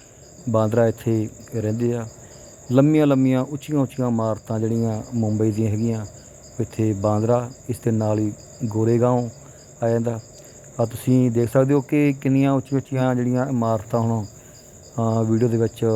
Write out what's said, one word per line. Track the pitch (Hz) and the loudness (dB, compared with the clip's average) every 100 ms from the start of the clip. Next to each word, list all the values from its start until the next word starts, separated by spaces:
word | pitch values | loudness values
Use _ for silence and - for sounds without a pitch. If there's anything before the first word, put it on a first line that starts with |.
| - - - - - | -20 -20 -20 -12 -2
ਬਾਂਦਰਾ | 110 110 117 113 | 0 2 2 2
ਇੱਥੇ | - - 113 107 - - | 0 -2 -2 -4 -10 -10
ਰਹਿੰਦੇ | 117 107 110 120 | -6 -4 -2 -2
ਆ। | 120 113 - - - - - - | -4 -8 -16 -20 -20 -20 -18 0
ਲੰਮੀਆਂ | 127 147 156 147 | 2 4 4 4
ਲੰਮੀਆਂ, | 135 131 127 | 4 2 2
ਉੱਚੀਆਂ | 131 147 - 151 | -2 -8 -4 -2
ਉੱਚੀਆਂ | 131 - 123 | -2 -2 -2
ਇਮਾਰਤਾਂ | 117 110 107 - 110 | 0 -2 -4 -4 -4
ਜਿਹੜੀਆਂ | 110 117 113 110 - | -2 -2 -2 -4 -6
ਮੁੰਬਈ | 120 107 107 110 | -2 0 0 0
ਦੀਆਂ | 104 110 | 0 -2
ਹੈਗੀਆਂ, | 104 117 110 104 - - - - - | 0 -2 -4 -8 -16 -20 -20 -16 -8
ਇੱਥੇ | 113 - 110 | -6 -2 -2
ਬਾਂਦਰਾ, | 101 104 107 110 120 123 - - | 0 0 2 2 0 0 -12 -10
ਇਸ | 120 | -6
ਦੇ | 117 | -2
ਨਾਲ | 110 107 107 | 0 0 0
ਹੀ | 107 - - - | -2 -6 -16 -8
ਗੋਰੇਗਾਂਵ | 113 107 110 117 123 123 117 - - - - - | -4 0 2 4 2 2 -2 -10 -20 -20 -20 -4
ਆ | 117 | -2
ਜਾਂਦਾ। | 117 117 113 - - - - - - | 0 -2 -6 -12 -20 -20 -20 -14 -4
ਆ | |
ਤੁਸੀਂ | 117 - - 127 127 | -4 -2 2 4 4
ਦੇਖ | 117 117 | 2 2
ਸਕਦੇ | 135 135 | 2 2
ਹੋ | 143 | 2
ਕਿ | 135 147 147 | 0 0 2
ਕਿੰਨੀਆਂ | 139 139 135 139 | 0 0 2 2
ਉੱਚੀਆਂ | 135 - 135 | 0 -2 -4
ਉੱਚੀਆਂ | - 131 127 | -2 -2 0
ਜਿਹੜੀਆਂ | 123 123 127 139 | 0 0 0 0
ਇਮਾਰਤਾਂ | 127 113 110 104 120 | 0 0 -2 -2 -2
ਹੁਣ, | 113 113 | 0 -2
ਅਹ, | 101 - - - - - - - 113 113 | -4 -14 -20 -20 -20 -20 -12 -4 0 0
ਵੀਡੀਓ | 110 113 120 | 2 2 2
ਦੇ | 113 | 2
ਵਿੱਚ | 113 - 113 | -2 0 0